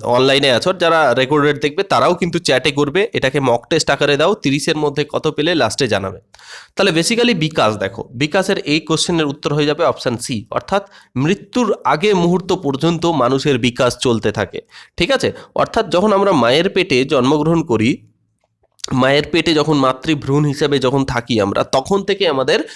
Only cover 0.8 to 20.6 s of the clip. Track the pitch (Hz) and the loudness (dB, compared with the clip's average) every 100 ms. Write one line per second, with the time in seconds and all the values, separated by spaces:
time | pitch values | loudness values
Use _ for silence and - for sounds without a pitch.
0.8 | 170 165 143 120 131 147 147 139 147 151 | 2 4 2 2 2 2 2 0 -2 -4
1.8 | 196 120 143 175 175 165 - 143 165 139 | -2 2 2 0 -2 -2 0 0 0 -2
2.8 | 147 170 208 127 135 147 131 117 - 160 | -2 0 -2 -2 -2 0 0 0 0 -2
3.8 | - 139 143 143 165 208 143 143 165 151 | 0 0 0 2 0 0 -2 -2 -2 -2
4.8 | 147 135 143 - 156 147 156 170 110 - | -2 -4 -4 -4 -4 -2 -2 0 0 0
5.8 | 127 101 98 92 _ - - - - - | -2 -2 -4 -10 _ -20 -20 -20 -10 -2
6.8 | 196 160 165 233 240 170 156 160 110 107 | 0 0 0 0 0 0 -2 0 0 0
7.8 | 98 - - 117 151 196 185 196 - 156 | -4 -6 -10 -6 -2 0 0 -2 -2 -2
8.8 | - 156 - 165 147 139 160 147 147 147 | 0 -2 0 0 0 -2 -4 0 0 0
9.8 | 156 - 135 117 - 113 - - - 196 | 0 0 -4 -4 -6 -8 -6 -8 -4 -4
10.8 | 196 - - 123 147 196 - 247 214 - | -4 -14 -10 -2 -2 -2 -4 -2 -2 -2
11.8 | 123 151 214 190 170 180 185 180 139 135 | 0 0 2 2 2 0 -2 -4 -2 -2
12.8 | 160 165 170 156 123 135 151 127 123 120 | 0 0 0 0 2 0 0 0 0 0
13.8 | 123 - 127 113 107 110 95 - - - | 0 0 0 0 0 -2 -4 -6 -16 -20
14.8 | - - 175 269 107 - - - - 233 | -12 -4 -2 0 -2 -6 -6 -2 -2 -2
15.8 | 190 170 214 196 196 160 117 147 190 190 | 0 0 2 2 2 2 4 2 2 0
16.8 | 180 127 139 143 127 151 151 170 151 110 | 0 0 2 2 2 2 2 0 0 0
17.8 | 107 - - _ _ _ _ _ _ _ | 0 -2 -8 _ _ _ _ _ _ _
18.8 | - 131 131 143 147 175 165 151 147 151 | -6 0 2 2 2 0 2 2 2 2
19.8 | 131 131 - 147 120 143 147 135 | 2 0 -2 -4 0 0 0 0